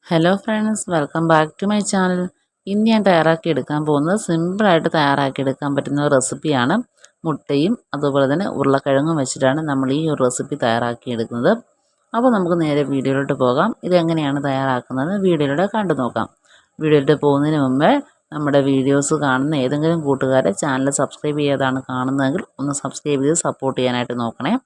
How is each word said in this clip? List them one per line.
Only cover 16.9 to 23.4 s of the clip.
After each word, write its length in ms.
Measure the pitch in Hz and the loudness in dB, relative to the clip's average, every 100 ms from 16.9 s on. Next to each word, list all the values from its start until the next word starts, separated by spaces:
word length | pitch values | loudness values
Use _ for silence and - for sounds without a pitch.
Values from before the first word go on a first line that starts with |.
| 151 139 147 147 | 2 4 2 2
പോകുന്നതിന് 340 | 139 147 156 131 | 2 2 0 0
മുമ്പേ 260 | 131 165 285 - _ _ | 2 4 2 -2 _ _
നമ്മുടെ 300 | 156 147 143 139 | -6 2 2 2
വീഡിയോസ് 420 | 135 131 139 139 156 143 | 2 2 0 0 -2 0
കാണുന്ന 280 | 127 143 156 127 | 0 0 -2 -2
ഏതെങ്കിലും 340 | 147 156 170 143 | 0 0 0 -2
കൂട്ടുകാരെ 440 | 135 135 131 156 196 | -2 2 2 2 -2
ചാനൽ 260 | 156 131 135 139 | -4 -2 -2 -2
സബ്സ്ക്രൈബ് 380 | 139 - 151 147 | -4 -4 -6 -2
ചെയ്യാതാണ് 400 | 143 135 135 131 131 | -2 0 -2 -2 -6
കാണുന്നതെങ്കിൽ 520 | 127 131 139 135 160 - - | -6 -4 -2 -2 -2 -8 -8
ഒന്ന് 180 | 139 - | -6 -6
സബ്സ്ക്രൈബ് 400 | 135 - 147 143 139 | -8 -8 -4 -2 0
ചെയ്ത് 140 | 170 | 0